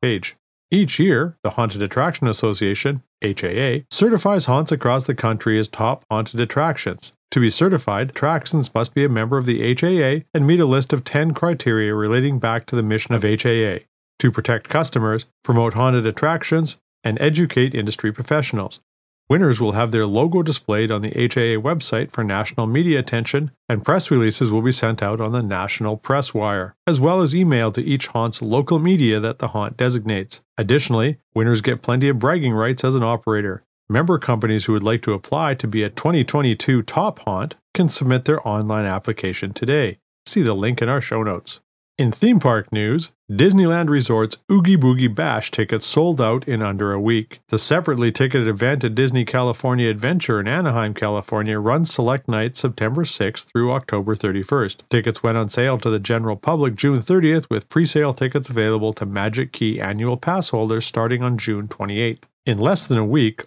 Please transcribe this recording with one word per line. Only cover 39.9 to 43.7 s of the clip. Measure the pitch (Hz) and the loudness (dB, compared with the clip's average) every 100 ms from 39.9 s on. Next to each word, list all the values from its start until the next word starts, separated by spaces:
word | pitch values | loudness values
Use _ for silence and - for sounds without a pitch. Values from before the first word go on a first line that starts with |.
| 92 _ _ - | -4 _ _ -4
See | 208 | 0
the | 120 | 2
link | 98 110 120 | 2 0 0
in | 120 | 0
our | 139 | 0
show | - 113 | -2 -2
notes. | 107 87 - - _ _ _ - | -2 -4 -8 -16 _ _ _ -2
In | 123 | 0
theme | - 226 214 | 4 4 6
park | 127 110 - | 4 0 0
news, | 107 107 156 - _ - | -2 0 -2 -4 _ -8
Disneyland | 101 185 190 170 | 2 6 6 4